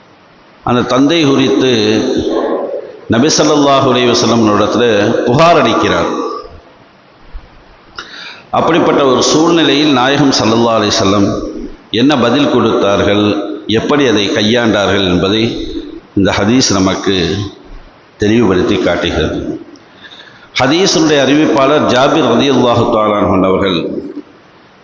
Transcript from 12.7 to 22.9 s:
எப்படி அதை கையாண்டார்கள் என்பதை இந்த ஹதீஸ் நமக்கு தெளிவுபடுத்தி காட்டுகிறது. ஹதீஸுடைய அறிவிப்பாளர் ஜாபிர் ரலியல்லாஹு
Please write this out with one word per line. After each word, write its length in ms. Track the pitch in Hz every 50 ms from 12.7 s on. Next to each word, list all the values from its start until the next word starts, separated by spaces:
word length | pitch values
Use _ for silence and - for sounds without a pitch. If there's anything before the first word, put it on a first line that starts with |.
| 95 92 101 101 101 95 92 98 101 104 104 104 101 - - - - - - -
எப்படி 400 | 104 110 - - 147 147 139 123
அதை 200 | 107 107 101 98
கையாண்டார்கள் 760 | - 113 107 107 117 120 120 113 101 104 98 95 95 101 98
என்பதை 400 | 92 90 87 92 95 104 113 117 120 135 - - - - - - - - - - - -
இந்த 180 | 101 95 98 95 98
ஹதீஸ் 360 | 101 104 120 131 131 - 104
நமக்கு 640 | 98 92 95 92 92 - - 98 92 85 82 78 101 104 101 - - - - - - - - - - - - - -
தெளிவுபடுத்தி 580 | 107 104 110 120 117 95 95 90 90 - 104
காட்டுகிறது. 840 | 92 - 90 85 82 - 85 82 76 78 - - - - - - - - - - - - - - - - - - - - - - - - - - -
ஹதீஸுடைய 600 | 127 131 151 175 196 180 - 170 160 151 151 143 135
அறிவிப்பாளர் 640 | 127 143 151 156 151 151 139 135 135 151 151 123
ஜாபிர் 420 | 107 117 123 135 151 147 160 139 120 117
ரலியல்லாஹு 500 | 117 131 143 131 123 123 120 - 117 113 -